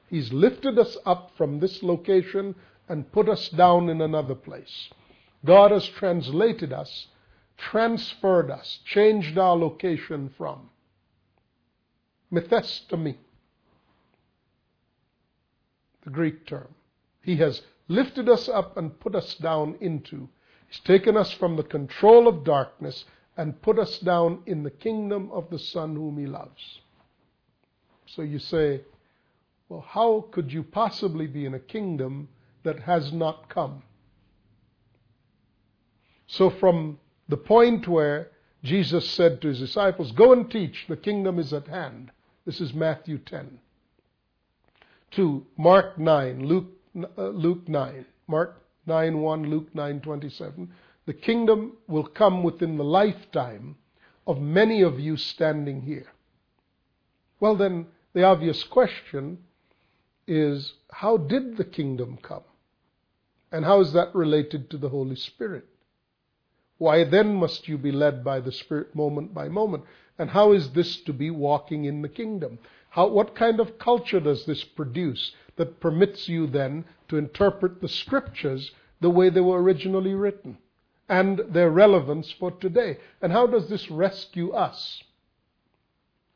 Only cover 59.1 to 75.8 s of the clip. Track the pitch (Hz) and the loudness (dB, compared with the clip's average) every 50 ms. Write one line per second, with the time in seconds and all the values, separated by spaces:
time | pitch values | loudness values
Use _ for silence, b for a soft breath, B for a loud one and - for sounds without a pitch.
59.1 | - 139 139 151 180 180 - _ _ _ _ _ _ _ _ _ _ _ _ _ | -10 -10 -8 -10 -12 -14 -18 _ _ _ _ _ _ _ _ _ _ _ _ _
60.1 | _ _ - - 160 156 151 147 143 139 139 - - _ _ _ - - 190 214 | _ _ -8 -2 0 0 2 0 0 -4 -8 -12 -16 _ _ _ -12 -4 0 0
61.1 | 226 202 147 139 220 277 262 240 226 220 180 - - - 147 135 131 123 123 120 | 2 2 0 0 -2 -2 -4 -4 -6 -6 -8 -6 -4 -6 -6 -4 -4 -6 -8 -10
62.1 | 127 120 - - - - _ _ _ _ _ _ _ _ _ _ _ _ _ _ | -10 -18 -16 -16 -16 -16 _ _ _ _ _ _ _ _ _ _ _ _ _ _
63.1 | _ _ _ _ _ _ _ - 165 160 151 175 202 202 185 143 147 170 170 175 | _ _ _ _ _ _ _ -10 -6 -4 2 4 6 6 6 4 4 2 2 2
64.1 | - 185 165 151 151 151 147 147 160 147 123 - 160 143 143 135 135 139 131 131 | 0 0 2 2 2 2 0 -2 -6 -10 -10 -10 -10 -8 -8 -6 -6 -6 -6 -6
65.1 | 131 - - - _ - 233 208 170 117 - _ _ _ _ _ _ _ _ _ | -8 -10 -12 -16 _ -10 -10 -10 -10 -12 -16 _ _ _ _ _ _ _ _ _
66.1 | _ _ _ _ _ _ _ _ _ _ _ _ _ - 165 160 151 170 165 139 | _ _ _ _ _ _ _ _ _ _ _ _ _ 0 2 4 4 4 4 4
67.1 | 175 202 214 214 202 190 170 - - - - 165 151 139 131 143 139 139 147 147 | 4 4 4 4 2 0 -2 -2 -4 -8 -10 -10 -8 -6 -4 -4 -2 2 0 0
68.1 | 139 127 123 139 135 131 123 131 123 - - - 156 147 - - - 151 151 143 | 0 -2 -6 -6 -6 -4 -6 -8 -10 -10 -10 -8 -6 -6 -6 -8 -6 -4 -4 -4
69.1 | 147 147 156 202 190 151 147 151 170 208 220 208 170 143 - b b b b b | -4 -6 -10 -10 -10 -10 -10 -6 -4 -4 -2 -2 -4 -8 -10 b b b b b
70.1 | b - 160 - - 196 214 208 202 190 147 127 131 170 170 - - - - - | b -8 -6 -2 4 6 8 8 6 6 4 -2 -2 -2 -2 -2 -4 -12 -8 -8
71.1 | 143 123 147 160 165 151 143 143 147 143 - - 160 151 147 143 147 147 147 147 | -6 -6 -6 -6 -4 -4 -2 0 -2 -2 -4 -6 -8 -6 -6 -6 -6 -6 -8 -10
72.1 | - - 226 220 214 190 151 120 117 - b b b b b b - 175 185 214 | -10 -10 -10 -8 -8 -8 -8 -10 -12 -16 b b b b b b 0 2 2 4
73.1 | 214 202 196 202 - - 226 233 226 220 220 226 - - - 240 240 233 240 - | 4 2 0 0 0 0 2 2 2 2 0 -4 -4 -4 0 2 2 2 0 0
74.1 | 208 180 147 147 139 - - 156 143 - - - - - 151 127 120 175 180 147 | -2 0 2 0 -2 -2 -2 -8 -8 -8 -8 -14 -10 -10 -8 -6 -4 -4 -4 -4
75.1 | 120 - - - b b b b b - 165 165 - - | -4 -6 -10 -10 b b b b b -6 -6 -6 -6 -4